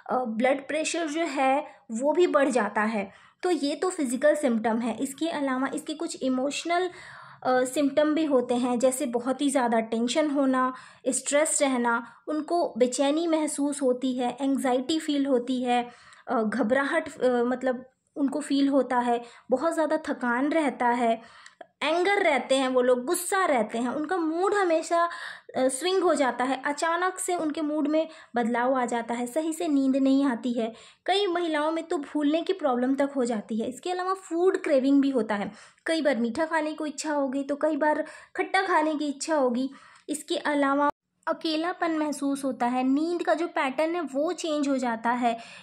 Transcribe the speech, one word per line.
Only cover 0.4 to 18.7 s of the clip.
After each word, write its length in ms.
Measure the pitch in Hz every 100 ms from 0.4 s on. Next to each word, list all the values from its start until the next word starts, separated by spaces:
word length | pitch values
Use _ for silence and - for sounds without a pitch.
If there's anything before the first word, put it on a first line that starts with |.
| 254 277 -
प्रेशर 380 | 294 311 330 330
जो 140 | 302
है 460 | 330 269 262 277 - - -
वो 220 | 226 277
भी 140 | 311 349
बढ़ 220 | 285 277
जाता 340 | 233 208 220
है। 500 | 214 220 196 - - -
तो 80 | 359
ये 240 | 320 277
तो 160 | 302 370
फिजिकल 440 | 359 262 247 294
सिम्टम 440 | 294 277 226 226 220
है। 180 | 240 -
इसके 320 | 269 - 320
अलावा 400 | 302 277 254 262
इसके 200 | 294 311
कुछ 280 | 302 339 -
इमोशनल, 680 | 262 254 277 285 330 349 359 - - - - -
अ, 220 | - 254
सिम्टम 500 | 254 302 285 277 302
भी 100 | 302
होते 300 | 311 262 240
हैं, 240 | 247 247 247
जैसे 280 | 262 262 285
बहुत 340 | 233 240 262
ही 100 | 285
ज़्यादा 300 | 269 240 226
टेंशन 500 | 226 226 240 320 302
होना, 420 | 277 269 262 254 254 - - 254
स्ट्रेस 540 | 254 - 285 311 -
रहना, 440 | 277 254 240 233 240 - -
उनको 460 | 311 294 349 320 220
बेचैनी 480 | 247 247 277 302 339
महसूस 560 | 320 302 302 285 285
होती 360 | 262 247 262 254
है, 180 | 247 -
एंग्जाइटी 580 | 277 269 269 254 262 320
फील 280 | 311 285 277
होती 360 | 254 254 254
है, 260 | 247 240 240 - - - -
अ, 140 | 247
घबराहट, 800 | 220 220 220 262 277 320 311 -
अ, 220 | 254 247
मतलब 400 | 240 254 262 247 - _ _ -
उनको 240 | 277 302
फील 280 | 285 277
होता 300 | 277